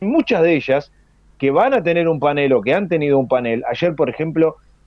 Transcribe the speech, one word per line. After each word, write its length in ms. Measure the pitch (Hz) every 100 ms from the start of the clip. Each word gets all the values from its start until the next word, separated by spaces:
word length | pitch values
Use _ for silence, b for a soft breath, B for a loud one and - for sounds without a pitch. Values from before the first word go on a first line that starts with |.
muchas 400 | 196 311 - 202
de 140 | 165 160
ellas 360 | - 135 - _ _ _ _ _
que 140 | 135
van 220 | 143 240
a 80 | 262
tener 260 | 170 170 165
un 100 | 156
panel 320 | 147 147 139
o 80 | 127
que 120 | 104
han 160 | 170 196
tenido 280 | 165 147 139
un 100 | 127
panel. 360 | 131 120 113 123
Ayer, 260 | 120 175 160
por 140 | 143
ejemplo, 480 | - 160 160 160 151 _ _